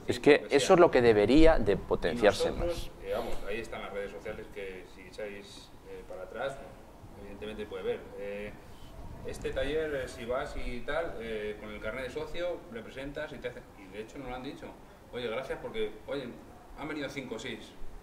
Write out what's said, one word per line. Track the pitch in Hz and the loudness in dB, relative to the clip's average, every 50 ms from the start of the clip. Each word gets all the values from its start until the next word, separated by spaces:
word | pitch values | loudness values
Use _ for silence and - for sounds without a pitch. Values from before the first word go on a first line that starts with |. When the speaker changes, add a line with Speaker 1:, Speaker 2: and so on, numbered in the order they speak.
| - | -4
Speaker 1:
Es | - 123 | -4 -2
Speaker 2:
cinco, | - - | 4 8
Speaker 1:
que | 143 147 - - | 8 8 8 6
Speaker 2:
lo | - | 4
que | 123 | 4
Speaker 1:
eso | 139 - | 4 8
Speaker 2:
sea. | - 190 | 8 10
Speaker 1:
es | 175 | 10
lo | 170 135 | 10 8
que | - 131 | 8 8
debería | 120 117 110 104 104 107 131 156 160 160 156 - | 8 8 8 8 8 8 10 12 12 12 10 8
de | - 104 95 | 6 4 2
Speaker 2:
Y | |
Speaker 1:
potenciarse | 90 - - 92 - - 87 80 - 104 101 - - 494 - | 2 2 0 0 2 2 0 2 6 6 6 6 6 0 0
Speaker 2:
nosotros, | - - - - - - - - - | 0 0 0 -2 -2 -2 -6 -8 -10
Speaker 1:
más. | - - | -10 -6
Speaker 2:
eh, | 98 101 | -4 -4
vamos, | 113 117 - - - - | -2 0 0 0 0 0
ahí | 101 107 117 | -2 -4 -4
están | 110 - 110 110 | -6 -6 -8 -8
las | 104 98 98 | -8 -8 -6
redes | 101 101 98 | -6 -6 -6
sociales | 104 101 - 110 107 110 107 - - | -8 -10 -10 -8 -10 -10 -10 -12 -10
que | 104 98 95 92 92 87 - - | -10 -10 -10 -10 -12 -14 -16 -18
si | 95 | -18
echáis, | 92 92 92 - 107 104 101 101 98 98 - - - - - - - - | -18 -16 -10 -10 -8 -8 -8 -12 -14 -16 -16 -18 -18 -20 -20 -20 -16 -16
eh, | 95 - - | -14 -14 -14
para | - 92 - - | -12 -12 -12 -12
atrás, | - 110 113 131 139 - - - - - - - - - - - - - 101 | -10 -8 -6 -6 -6 -6 -8 -14 -16 -16 -18 -20 -20 -20 -20 -18 -18 -16 -16
evidentemente | 101 101 101 101 104 107 107 107 104 | -14 -14 -12 -10 -10 -10 -8 -8 -8
puede | - 98 92 98 | -8 -8 -6 -4
ver. | 117 113 104 - - 101 98 | -4 -4 -4 -6 -12 -12 -10
Eh, | 101 101 101 104 104 104 - - - - - - - - - - - - - - - | -10 -8 -8 -8 -10 -10 -12 -14 -16 -18 -18 -16 -16 -16 -14 -14 -14 -12 -12 -12 -10
este | - - - - 151 | -10 -10 -6 -6 -4
taller, | 139 135 131 135 151 156 160 156 143 | -2 -2 -2 -2 -2 -2 -2 -2 -2
eh, | 131 127 | -4 -6
si | 120 - 131 117 | -6 -8 -10 -6
vas | 113 123 139 147 143 - | -4 -2 -2 -2 -4 -6
y | - 123 123 123 120 | -4 -4 -4 -4 -4
tal, | 117 143 147 165 170 165 151 123 | -4 -2 -2 -2 -2 -4 -6 -8
eh, | 113 113 110 107 104 143 139 - | -8 -6 -6 -4 -4 -6 -6 -8
con | 110 107 | -10 -12
el | 104 101 | -10 -8
carnet | 107 107 113 131 131 | -6 -6 -6 -6 -8
de | 123 | -6
socio, | 120 151 156 151 165 170 175 175 165 - - - 117 | -6 -6 -8 -6 -4 -4 -2 -2 -4 -6 -10 -12 -12
le | 113 | -12
presentas | 104 107 107 131 135 143 143 - 151 151 135 | -12 -10 -12 -10 -10 -8 -8 -8 -8 -8 -8
y | |
te | 113 117 123 | -8 -8 -8
hacen, | 120 117 - - - - | -8 -8 -16 -18 -20 -20
y | 98 92 95 | -18 -14 -12
de | 104 110 | -12 -12
hecho | - - | -12 -12
nos | 139 127 127 | -12 -10 -8
lo | 127 | -8
han | 127 127 | -8 -8
dicho, | 143 165 - - 101 - - - - - - - - | -10 -12 -12 -14 -16 -16 -18 -20 -20 -20 -20 -18 -10
"Oye, | - 120 123 | -8 -6 -4
gracias | 113 110 127 131 - 160 - | -2 -4 -4 -4 -6 -8 -8
porque, | - 120 107 113 107 104 - - - | -8 -8 -4 -2 -2 -4 -4 -10 -8
oye, | - 135 143 127 117 110 - - - - - - - - - | -6 -6 -6 -6 -8 -12 -14 -18 -20 -20 -20 -20 -18 -14 -10
han | 143 | -8
venido | 160 147 151 139 127 | -8 -6 -6 -6 -6
cinco | - 147 123 117 117 | -8 -8 -8 -8 -8
o | 107 | -8
seis, | - 120 110 101 - - - - - - - - | -8 -8 -10 -10 -12 -14 -8 -6 -6 -6 -6 -10